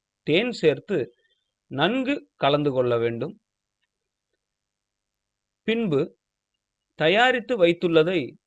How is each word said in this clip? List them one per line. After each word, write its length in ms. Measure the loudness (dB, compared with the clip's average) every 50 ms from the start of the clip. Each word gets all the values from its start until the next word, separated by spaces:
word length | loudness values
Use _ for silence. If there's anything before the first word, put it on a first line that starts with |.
| _ _ _ _ _ -2
தேன் 220 | 0 0 0 -2
சேர்த்து 460 | -4 0 0 0 0 0 -4 -6 -4 -4 -4 -6 -10 _ _ _ _ _ _ _ _ _ _ _
நன்கு 440 | -4 -2 -2 0 0 -2 -2 -4 -4 -6 -8 _ _ _
கலந்து 340 | 0 0 0 0 0 0
கொள்ள 220 | 0 0 0 0 0 0
வேண்டும். 360 | 0 -2 -4 -4 -8 -10 -10 -16 _ _ _ _ _ _ _ _ _ _ _ _ _ _ _ _ _ _ _ _ _ _ _ _ _ _ _ _ _ _ _ _ _ _ _ _ _ _ _ _ _ _ _ _ _ -2
பின்பு 340 | -2 0 0 0 0 -2 -2 -4 -8 _ _ _ _ _ _ _ _ _ _ _ _ _ _ _ _ -2
தயாரித்து 580 | 0 2 4 4 2 2 2 -2 -2 -4 0 2
வைத்துள்ளதை 640 | 4 2 2 0 -2 2 2 4 2 2 0 -2 -4 -6 -10 -18 _